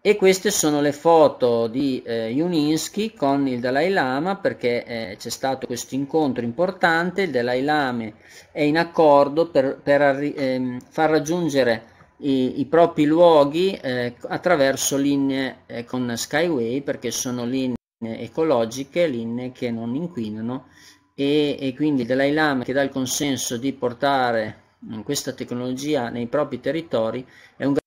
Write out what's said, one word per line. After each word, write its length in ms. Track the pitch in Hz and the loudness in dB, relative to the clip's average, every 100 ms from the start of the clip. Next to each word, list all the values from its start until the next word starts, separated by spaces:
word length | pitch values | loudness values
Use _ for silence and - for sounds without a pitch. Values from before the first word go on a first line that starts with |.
E 140 | 190 | 2
queste 380 | 208 190 185 214 | 4 4 4 0
sono 280 | 196 156 147 | 0 2 2
le 120 | 147 | 2
foto 720 | 143 170 165 147 - 123 117 117 | 2 4 8 6 6 2 2 0
di, 340 | 117 139 127 | 0 -2 -2
eh, 260 | - 117 113 | -4 -4 -2
Yuninsky 840 | 127 170 170 147 156 - - 220 | -2 0 2 2 0 -2 -4 -6
con 340 | - 139 139 139 | -2 0 2 0
il 100 | 123 | 0
Dalai 320 | 123 135 170 | 0 0 2
Lama, 460 | 190 135 131 170 190 | 0 0 -2 -2 -2
perché, 480 | - 117 123 120 | -4 -2 -2 -2
eh, 320 | - 120 113 104 | -4 -8 -8 -12
c'è 100 | 120 | -12
stato 380 | - 135 151 - | -6 -4 -4 -6
questo 300 | 117 - 131 | -8 -6 -6
incontro 480 | 139 165 151 123 | -2 0 0 -2
importante. 800 | 120 117 180 185 175 165 180 180 | -4 -2 -4 0 2 2 0 -2
Il 100 | 190 | -2
Dalai 320 | 127 120 127 | 0 0 0
Lama 480 | 139 151 135 123 110 - - - - | 0 0 0 -4 -8 -12 -20 -20 -14
è 100 | - | -2
in 160 | 147 156 | 2 2
accordo 720 | 165 - 156 143 139 143 165 | 0 4 6 8 6 2 2
per, 300 | 156 135 - | 2 0 -2
per 200 | - 143 | 2 4
arri-, 320 | 143 135 147 | 4 2 -2
ehm, 440 | - 135 127 127 123 - | -4 -4 -2 -4 -6 -10
far 220 | - 156 | -2 2
raggiungere 800 | 156 147 175 170 139 123 110 - _ _ _ | 2 0 -2 0 2 2 0 -4 _ _ _
i, 420 | 143 135 127 - | -2 0 0 -2
i 60 | 131 | 0
propri 400 | 160 170 170 147 | 4 4 4 2
luoghi, 680 | 160 175 160 143 156 190 | 6 6 8 4 2 -2
eh, 400 | 196 135 127 120 120 - | -2 -4 -2 -4 -6 -8
attraverso 680 | 156 180 165 135 131 - 139 | -4 0 2 2 2 -2 0
linee, 680 | 139 143 139 135 131 - _ | 0 0 0 -2 -4 -8 _
eh, 180 | 120 | -12
con 320 | 120 127 123 117 | -8 -6 -4 -4
Skyway, 680 | - 147 175 151 113 131 | -4 -2 0 0 -2 -4
perché 280 | 139 120 120 | -4 -6 -6
sono 340 | - 131 123 | -6 -6 -4
linee 300 | 120 131 131 120 _ _ | -4 -4 -4 -6 _ _
ecologiche, 1080 | 113 113 117 - 160 131 113 127 139 170 170 | -10 -10 -10 -4 0 2 0 -4 -6 -2 0
linee 460 | 120 113 117 127 | -2 -6 -6 -8
che 180 | 127 123 | -8 -6
non 240 | 117 117 | -6 -6
inquinano, 760 | 131 170 - 110 107 113 127 - _ - _ _ | -6 -6 -6 -8 -6 -8 -8 -12 _ -20 _ _
e, 420 | - 139 147 147 135 | -4 0 0 0 -2
e 160 | 139 | -6
quindi 280 | 123 151 143 | -2 0 0
il 40 | 117 | 0
Dalai 260 | 131 139 | 0 2
Lama, 300 | 151 156 131 | 2 0 0
che 100 | 120 | -2
dà 100 | 131 | -2
il 80 | 135 | -2
consenso 680 | 135 127 - 147 127 - 123 | -2 -4 -4 -2 -2 -4 -4
di 160 | 135 | -6
portare, 1040 | - 123 117 139 139 123 117 107 101 _ _ | -4 -6 -2 0 2 0 0 -4 -10 _ _
mm, 160 | - 110 | -14 -12
questa 320 | 104 143 - | -6 -6 -6
tecnologia 760 | 120 123 120 127 131 143 147 117 | -10 -8 -6 -6 -6 -2 -2 -2
nei 160 | 117 120 | -6 -4
propri 340 | 143 143 131 | -2 -2 -4
territori, 680 | - 151 165 123 113 120 131 - - _ | -4 -4 -2 -2 -2 -4 -10 -20 -20 _
è 80 | |
un 100 | 131 143 | 0 0